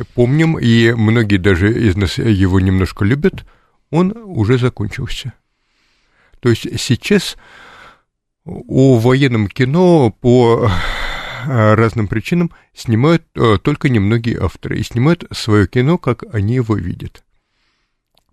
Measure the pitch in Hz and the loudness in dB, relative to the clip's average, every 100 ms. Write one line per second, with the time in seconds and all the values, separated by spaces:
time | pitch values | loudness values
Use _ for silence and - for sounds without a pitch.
0 | 113 - 120 151 165 156 117 117 113 120 | -8 -2 0 2 0 0 2 4 2 2
1 | 107 117 110 101 98 85 101 117 110 90 | 2 2 2 0 2 2 2 2 0 0
2 | 92 - 113 98 95 95 95 92 92 - | -2 -2 0 2 2 2 2 0 -2 -2
3 | 101 139 185 - - _ _ _ _ 156 | -2 0 -2 -4 -12 _ _ _ _ -2
4 | 185 220 214 165 104 127 123 - 107 - | -2 -4 -8 -4 0 0 0 -4 -10 -8
5 | 120 - 120 - _ _ _ _ _ _ | -8 -8 -10 -16 _ _ _ _ _ _
6 | _ _ _ _ 123 113 - 117 - 117 | _ _ _ _ -2 -2 -4 -8 -4 -4
7 | - 202 - - - - - - - _ | 0 -2 -2 -10 -20 -20 -20 -20 -20 _
8 | _ _ _ _ 165 - - 131 135 120 | _ _ _ _ -18 -16 -4 2 4 4
9 | 117 135 139 117 101 - 127 165 180 165 | 4 2 2 0 -2 -2 0 2 4 4
10 | 117 - 123 123 117 117 110 90 - - | 2 0 2 4 4 2 0 -2 -4 -6
11 | - - - - 131 123 107 110 113 117 | -8 -10 -12 -12 -4 0 4 4 2 -2
12 | 101 110 - 175 175 - _ - - 110 | -6 -6 -4 -2 -2 -8 _ -12 -2 0
13 | 147 165 - - 120 101 - 147 143 117 | 2 0 -2 -2 0 0 -2 -2 0 0
14 | 98 117 113 - 92 - - - - 117 | 0 0 -2 -4 -6 -6 -8 -8 -6 -2
15 | 143 170 - - - 104 95 127 131 180 | 0 0 -4 -8 0 2 2 0 0 0
16 | - 117 - 113 101 127 113 104 87 - | -2 -4 -6 -4 -2 -2 -2 -4 -6 -10
17 | - - _ _ _ _ _ _ _ _ | -14 -18 _ _ _ _ _ _ _ _
18 | _ _ _ | _ _ _